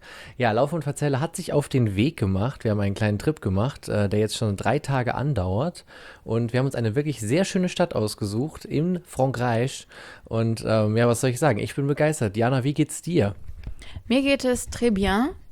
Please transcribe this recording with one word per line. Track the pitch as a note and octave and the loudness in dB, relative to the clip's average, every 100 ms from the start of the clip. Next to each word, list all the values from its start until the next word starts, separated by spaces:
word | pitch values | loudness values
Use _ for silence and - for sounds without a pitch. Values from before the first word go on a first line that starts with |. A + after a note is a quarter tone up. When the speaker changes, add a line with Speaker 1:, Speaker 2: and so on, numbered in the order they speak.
| - - - - | -18 -18 -12 0
Speaker 1:
Ja, | A#2+ | 2
Lauf | A2 D3 | 4 2
und | - | 0
Verzelle | D3 C3+ D3 C3 | -4 -2 0 0
hat | D#3+ - | -2 -6
sich | - | -2
auf | D3 - | 0 2
den | C3+ A2 G2 | 2 2 2
Weg | C3+ - | 2 2
gemacht. | G2 F#2+ A#2+ - | 0 2 0 -2
Wir | A2+ | 0
haben | G#2 | 0
einen | G2+ | 0
kleinen | G2 G#2+ G#2 | 0 0 0
Trip | D3+ D3+ | 0 -2
gemacht, | G#2 F#2+ B2+ - - | 0 0 0 -2 -4
äh, | G#2 G2+ | 0 2
der | G#2 | 2
jetzt | A2 - | 0 0
schon | A2 G2 | -2 0
drei | G#2 D3 | 0 0
Tage | - C#3 A#2+ | 0 0 0
andauert. | - C#3+ A2+ F#2 G2 E3 - - - - - | 0 0 0 0 0 -2 -4 -16 -20 -20 -14
Und | - A2+ A#2 | -4 -2 0
wir | B2 | 0
haben | |
uns | C3+ | 0
eine | A#2+ A2+ | 0 0
wirklich | B2 D3+ B2+ | 0 -2 -2
sehr | G#2+ D#3+ | 0 2
schöne | F#3+ F#3+ F3+ | 2 0 0
Stadt | - F3 | 0 0
ausgesucht | - G#2+ - G#2 A2 D#3 - | 0 -2 -2 -4 -2 -4 -6
in | - C3+ F3 F3 | -4 -2 0 -2
Frankreich. | - - C3+ A#2+ B2 A2+ C3 - - - - - | -4 -2 0 0 0 0 0 -4 -16 -20 -20 -18
Und, | - A2+ A#2 A2+ - | -6 -2 0 0 0
ähm, | A2 G#2+ A2 | 2 4 4
ja, | A#2+ | 4
was | A#2 | 4
soll | C3 | 0
ich | A#2+ | 2
sagen? | D#3 G#2+ | 2 2
Ich | A2+ | -2
bin | - C#3 | -2 -2
begeistert. | C#3+ D3+ D#3 A2 G#2 | 2 0 0 -2 2
Diana, | A#2 C3 | 2 2
wie | C3 | 0
geht's | D3 D3 - | 0 0 -2
dir? | D#3 E3+ G2+ - - - - - - - - | -2 2 2 0 -12 -10 -10 -10 -12 -10 0
Speaker 2:
Mir | B3+ | 2
geht | C#4 C#4 B3+ | 2 2 2
es | A#3+ - | -2 -4
très | - A#3+ | 0 2
bien | G3 G3+ G3+ D4 - - | 2 2 2 0 -2 -14